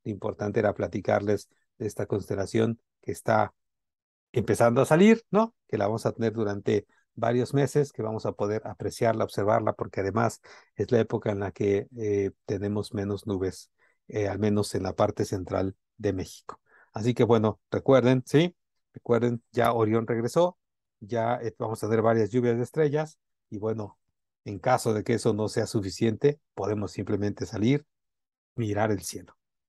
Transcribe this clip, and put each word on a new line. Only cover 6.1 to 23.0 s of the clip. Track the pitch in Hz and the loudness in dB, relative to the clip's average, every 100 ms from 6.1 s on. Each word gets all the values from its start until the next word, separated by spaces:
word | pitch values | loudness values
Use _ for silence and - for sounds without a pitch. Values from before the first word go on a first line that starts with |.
tener | 104 113 | -2 -2
durante | 107 104 101 98 107 - _ _ - | -2 -4 -2 0 0 -2 _ _ -4
varios | 113 123 120 | -2 0 0
meses, | 139 110 147 139 | 0 2 0 -2
que | - | -4
vamos | 110 110 110 | -6 -4 -6
a | |
poder | - 104 107 - | -4 -2 -2 -6
apreciarla, | - 101 - 117 110 - | -8 -8 -2 0 0 -2
observarla, | - 101 113 107 | -2 0 2 0
porque | 104 101 - | -4 -6 -4
además | 95 104 117 - - - _ - | -2 0 0 -2 -12 -20 _ -6
es | 101 | 0
la | 120 | 2
época | 110 113 110 | 2 -2 -4
en | 98 | -4
la | 98 | -6
que, | - 104 98 113 120 | -4 0 0 -2 -6
eh, | 107 101 98 - - | -2 0 -2 -6 -8
tenemos | 101 101 104 101 104 | -6 -4 -4 -6 -6
menos | 101 101 - | -4 -6 -6
nubes, | 95 92 - - _ _ _ - | -4 -4 -6 -14 _ _ _ -10
eh, | 107 101 | -4 -4
al | 98 | 0
menos | 107 104 104 98 | 0 2 0 -4
en | 95 | -4
la | 90 | 0
parte | 104 - 110 | 0 0 -4
central | 98 90 95 95 - _ - | -4 -4 -2 -4 -6 _ -6
de | 104 | -4
México. | 95 85 - - - _ _ _ | -4 -8 -14 -20 -20 _ _ _
Así | 110 110 | -4 -2
que | 120 113 | 2 4
bueno, | 113 107 101 _ | 4 4 0 _
recuerden, | 104 - 135 120 131 - | -2 4 6 6 2 4
¿sí? | 139 180 - _ _ _ | 2 2 -2 _ _ _
Recuerden, | - - 120 120 117 - | -16 -2 0 2 -2 -4
ya | - 117 | 0 2
Orión | 120 110 113 113 | 2 2 2 0
regresó, | 117 117 170 175 - _ _ _ _ | -2 0 2 2 0 _ _ _ _
ya, | 101 117 113 123 | -6 -2 0 -2
eh, | 117 - | -4 -6
vamos | 113 110 | -6 -4
a | 107 | 0
tener | 110 | 2
varias | 110 113 104 | 4 4 2
lluvias | 127 120 117 | 2 2 0
de | |
estrellas, | 123 - 151 147 | -2 0 0 0